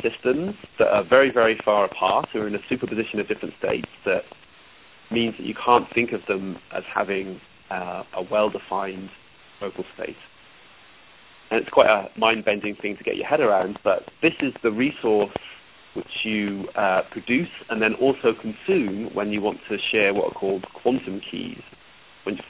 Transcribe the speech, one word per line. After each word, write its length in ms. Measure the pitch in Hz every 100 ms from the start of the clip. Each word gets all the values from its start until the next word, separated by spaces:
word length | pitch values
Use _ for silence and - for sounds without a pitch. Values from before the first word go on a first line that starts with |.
systems 540 | 117 - 123 143 185 208 - -
that 100 | 110
are 160 | 104
very, 260 | 90 127 139
very 280 | 120 113 110
far 220 | - 104 95
apart 480 | - 92 110 -
are 120 | 110 104
in 80 |
a 60 | 104 -
superposition 520 | 127 - 110 110 104
of 80 | 98
different 260 | 107 85 -
states 300 | - 117 - -
that 200 | 101 92 - - - - - - - - -
means 240 | 117 117 -
that 80 | -
you 80 |
can't 320 | 107 - 123 -
think 180 | 117 120
of 80 | 104 -
them 320 | 95 95 87 -
as 140 | 95 -
having, 480 | 104 98 98 95 95 - - -
uh, 320 | 95 90 92 -
a 80 | 95
well-defined 840 | 92 107 107 98 - 95 98 95 95 - - - - -
local 240 | 101 95 -
state. 240 | - - - - - - - - - - - - - - - -
And 120 | 113
it's 80 | -
quite 180 | - 113
a 220 | 104 98 -
mind-bending 580 | 110 113 107 104 104 101
thing 220 | 104 95
to 40 |
get 120 | - 95
your 80 |
head 160 | 98 151
around, 380 | 120 98 95 101
but 280 | 104 92 - -
this 140 | 165 -
is 120 | 139 -
the 80 | 117
resource 640 | 107 135 - 117 104 101 - - - - - -
which 300 | 107 - -
you, 440 | 110 107 101 98 92 -
uh, 280 | 98 92 -
produce 380 | 110 - 127 175 - -
and 100 | 110
then 140 | 110
also 400 | 107 135 135 120
consume 720 | 110 110 107 - 190 104 101 113
when 180 | - 104
you 80 | 104
want 180 | 104 - -
to 80 | 101
share 340 | - 110 98
what 140 | 101 -
are 80 |
called 320 | - 98 95 -
quantum 480 | - 120 127 - 95 -
keys, 320 | 92 92 - - - - - - -
when 120 | - 98
you 60 | -